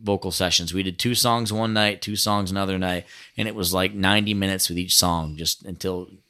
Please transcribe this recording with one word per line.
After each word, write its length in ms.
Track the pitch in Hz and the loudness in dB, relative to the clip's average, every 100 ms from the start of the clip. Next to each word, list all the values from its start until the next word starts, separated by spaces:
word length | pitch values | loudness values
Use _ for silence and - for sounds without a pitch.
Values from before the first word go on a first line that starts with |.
vocal 300 | 107 98 95 | -2 0 0
sessions. 420 | 90 90 - 85 | 0 2 2 0
We 100 | 90 | -2
did 140 | 95 87 | -2 -2
two 160 | 120 120 | -2 2
songs 360 | 123 117 113 | 2 2 0
one 200 | 107 113 | 0 0
night, 280 | 107 104 98 | 2 2 0
two 140 | - 104 | -6 -2
songs 340 | 107 104 95 | 0 2 0
another 260 | 98 98 95 | -2 0 0
night, 260 | 92 90 - - - - | 0 -2 -6 -18 -18 -6
and 120 | 110 | -6
it 60 | |
was, 200 | 107 87 | -2 0
like, 180 | 92 95 | 2 0
ninety 380 | 104 95 104 104 | 2 2 4 2
minutes 360 | 101 98 95 - | 0 0 0 0
with 100 | 87 | -2
each 180 | 90 - | 2 4
song, 400 | 87 85 78 76 | 4 2 -2 -4
just 280 | 82 - | -4 -6
until, 440 | - 87 - 90 90 92 _ | -8 -8 -6 -6 -8 -18 _